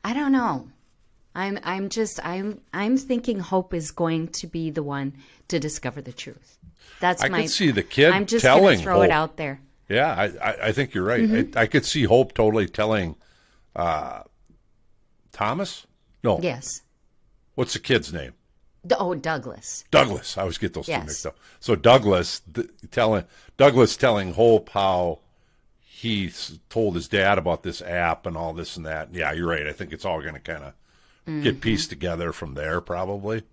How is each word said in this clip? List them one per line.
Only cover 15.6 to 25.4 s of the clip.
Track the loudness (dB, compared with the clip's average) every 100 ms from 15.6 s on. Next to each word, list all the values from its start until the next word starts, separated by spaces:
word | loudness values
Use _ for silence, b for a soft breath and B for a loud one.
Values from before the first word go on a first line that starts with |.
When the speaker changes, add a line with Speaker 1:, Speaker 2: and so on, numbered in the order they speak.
| -6 -10 _ _ _ _
Speaker 2:
No. | 0 0
Speaker 1:
Yes. | -2 -6 -10 -14 _ _ _ _ _ _ _
Speaker 2:
What's | -6 -4
the | -4
kid's | 0 0 0
name? | -10 -12 -18 _ _ _ _ -2
Speaker 1:
D-, | -2
oh, | 0
Douglas. | -4 -4 -6 -8 -14 -14 -14 0
Speaker 2:
Douglas. | 2 2 -2 -8 -6
I |
always | -6 -4
get | -6
those | -6 -6
two |
Speaker 1:
Yes. | -6 -6
Speaker 2:
mixed | -10 -10
up. | -14 b b
So | -2 4
Douglas | 6 6 6 2 0 -8 -10
th-, | -10 -10 _ -8
telling, | 0 0 0 -4 b b 4
Douglas | 6 8 4 4
telling | 2 2 -2
Hope | 4 6 6 2
how | 0 2 2 0 -4 _ _